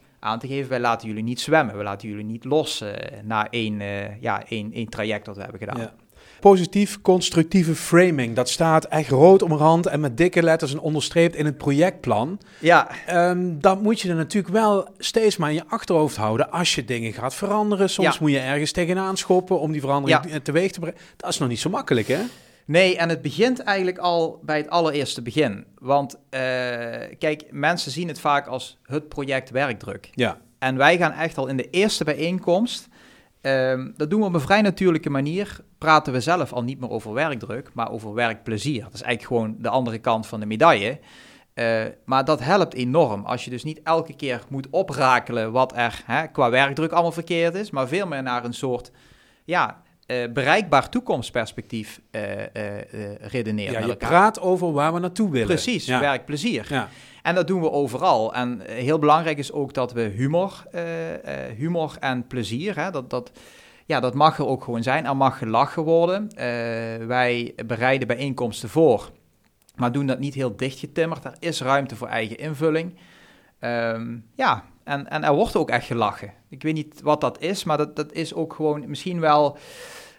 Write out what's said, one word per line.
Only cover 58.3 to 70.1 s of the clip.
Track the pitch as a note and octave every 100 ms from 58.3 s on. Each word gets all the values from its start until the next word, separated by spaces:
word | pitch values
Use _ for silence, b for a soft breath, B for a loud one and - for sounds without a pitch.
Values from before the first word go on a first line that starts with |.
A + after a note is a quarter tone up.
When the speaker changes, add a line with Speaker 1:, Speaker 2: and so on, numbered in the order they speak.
Speaker 1:
En, | - B2 A#2 -
eh, |
heel | A2+ B2+ D#3
belangrijk | D3 D#3 E3 D3
is | C3+
ook | - C3+
dat | - B2
we | A#2+
humor, | A2 G2+ C#3 E3+ G3 - -
eh, | F3 E3+ E3 E3
eh, | - - C#2 A#2+ G#2+
humor | D#3+ E3+ D3+ -
en | C#3 B2+ A#2
plezier, | B2+ G2+ A#2 G3 D3+
hè, | F3+
dat, | D#3 B2
dat, | B2+ - - B B B B B
ja, | C#3+
dat | B2
mag | B2 D#3 D#3
er | C3+
ook | B2+
gewoon | - A#2
zijn. | A#2+ C#3 B2
Er | C3+
mag | C3+ -
gelachen | A2+ A2 C#3 -
worden. | D#3 E3 E3+ G3 G#3+ -
Eh, | B2 A#2+ A#2 A2+ A2+ A2+ A2+
wij | B2 B2 A#2+ A#2 - A2+
bereiden | A2+ B2+ C3+ A#2+
bijeenkomsten | A#2+ C#3 B2 A#2+ - G#2+
voor, | D#3 D#3+ G#2 - - _ _ _ _ _ -
maar | B2
doen | C3+
dat | C#3